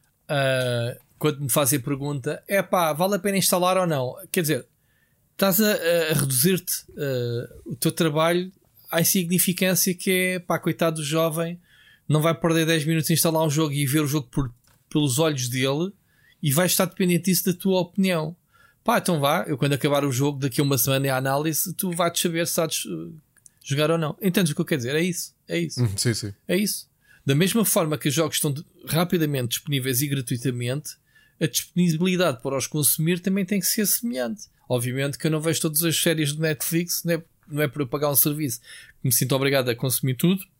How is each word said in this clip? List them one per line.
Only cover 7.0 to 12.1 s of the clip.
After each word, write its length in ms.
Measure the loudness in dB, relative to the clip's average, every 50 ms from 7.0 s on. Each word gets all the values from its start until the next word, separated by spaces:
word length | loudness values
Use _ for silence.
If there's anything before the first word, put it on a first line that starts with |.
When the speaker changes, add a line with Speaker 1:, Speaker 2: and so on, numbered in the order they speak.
| -6 -4 -2 -2 -4 -4 -4 -6 -8 -10 -14 -16 -14
Speaker 1:
o 100 | -12 -8
teu 160 | -4 -4 -2
trabalho 600 | 0 0 0 0 2 2 2 2 2 0 -2 -6 -12 _ _ _ _ _ -10 -4
à 100 | 0 0
insignificância 960 | 2 2 2 0 0 0 0 0 2 0 0 0 0 0 0 0 0 0 -2
que 160 | -2 -2 0
é, 280 | 0 2 0 0 -2 -4
pá, 200 | -4 -4 -4 -2
coitado 380 | -2 -2 -2 0 0 -2 -2
do 60 | -2 -4
jovem, 560 | -4 -2 0 0 0 -2 -4 -6 -6 -8 -12 _ _ _ -20 -20 -20 -20 _ _
não 140 | 0